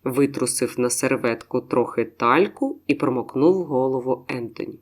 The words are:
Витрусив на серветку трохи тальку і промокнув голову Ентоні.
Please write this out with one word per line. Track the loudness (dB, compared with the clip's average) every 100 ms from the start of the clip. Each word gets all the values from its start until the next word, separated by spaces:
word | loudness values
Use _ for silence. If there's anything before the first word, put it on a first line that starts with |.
Витрусив | -2 0 0 0 -4 -2 -4 -2
на | -2
серветку | 0 0 0 0 -4 -4 -6
трохи | -2 -2 0 -2 -6
тальку | _ 2 4 2 0 -4 -4 -2
і | 0
промокнув | 0 0 -4 2 4 4
голову | 0 0 0 0 -2 -4 -4
Ентоні. | -8 -8 -8 -10 -10